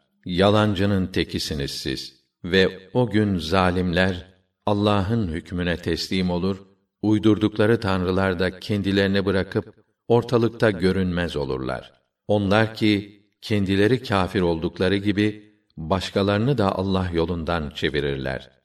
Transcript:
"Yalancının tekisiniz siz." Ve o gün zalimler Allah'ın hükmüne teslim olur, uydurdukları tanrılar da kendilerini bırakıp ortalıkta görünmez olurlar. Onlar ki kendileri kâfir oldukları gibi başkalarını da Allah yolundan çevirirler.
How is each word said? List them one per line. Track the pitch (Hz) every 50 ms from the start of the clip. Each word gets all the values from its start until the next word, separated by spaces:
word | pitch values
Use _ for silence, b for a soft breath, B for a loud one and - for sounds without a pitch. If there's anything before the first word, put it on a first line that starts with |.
| _ _ _ _ -
"Yalancının | 90 87 85 95 104 107 107 107 104 101 85 101 101 101 95 92
tekisiniz | 92 - 92 87 - - 87 - - 78 71 69 69
siz." | - - - 69 65 - - - - _ _ _ _ _ -
Ve | 87 92 95 92 90 92 92 95 - -
o | 127 123 107
gün | 95 107 104 101 95 85
zalimler | 76 80 92 95 92 90 90 92 90 90 82 90 92 95 92 90 90 - - _ _ _ _ _ _
Allah'ın | 104 104 101 104 104 104 101 92 104 117 117 101 82
hükmüne | 78 82 - - 95 87 87 87 82
teslim | 82 - 87 82 80 - - 98 95 92 90
olur, | 87 87 90 98 98 95 - - _ _ _ _ _ _
uydurdukları | - 107 110 104 - 110 104 95 107 104 - - 104 110 117 113
tanrılar | - 95 95 92 90 92 92 95 95 95 90 85
da | 92 90 92 90
kendilerini | - - 107 101 92 98 98 98 98 95 98 101 92
bırakıp | 98 95 95 90 95 - 107 - - - _ _ _ _ _ _ -
ortalıkta | 117 120 117 120 123 117 117 113 117 - 123 110
görünmez | 95 87 92 92 92 95 92 90 85 87 87 78 76
olurlar. | 73 69 65 65 65 64 64 64 60 - - _ _ _ _ _ _ _ -
Onlar | 104 107 101 92 101 110 110 110 110
ki | - 110 107 104 98 104 101 104 101 _ _ _ _
kendileri | - - 107 101 98 90 98 98 104 107 131 127
kâfir | 127 - 104 98 92 98 - 98
oldukları | 90 85 82 80 85 85 - - 95 92 98
gibi | 101 98 104 92 104 104 107 107 - - - _ _ _ _ _
başkalarını | 82 80 78 95 92 - - - 101 98 101 101 104 113 135 143 113
da | 98 98 - 92
Allah | 95 98 95 95 92 90
yolundan | 85 82 85 82 90 85 78 80 87 82 73 69
çevirirler. | - - 87 76 71 73 71 71 69 67 65 65 65 62 - 65 65 65